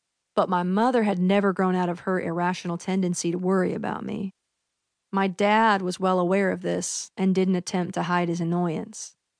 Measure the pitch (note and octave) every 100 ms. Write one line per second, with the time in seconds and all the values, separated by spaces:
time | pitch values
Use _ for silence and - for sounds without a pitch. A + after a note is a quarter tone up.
0 | _ _ _ - F#3 F3+ F3+ G3 B3 A#3+
1 | G#3 F3+ F#3 G3+ G3 F#3 F#3 F#3 F3+ F3
2 | - F#3 E3+ E3 F3 F#3 F3+ E3+ - F#3+
3 | F3+ F3+ F3 F3+ F#3 F#3+ F3+ - - -
4 | G3 G#3 G3 - _ _ _ _ _ _
5 | - G3 G3 F3 G3+ G#3+ A3+ G3 F3+ F3+
6 | F#3 F#3 F3 G3 F#3+ F3+ F3+ F3 - -
7 | - - F#3+ F#3+ F#3 F#3 - F#3 F3 F3
8 | E3+ F3 E3+ E3+ E3 F3 F3 - - -
9 | - _ _ _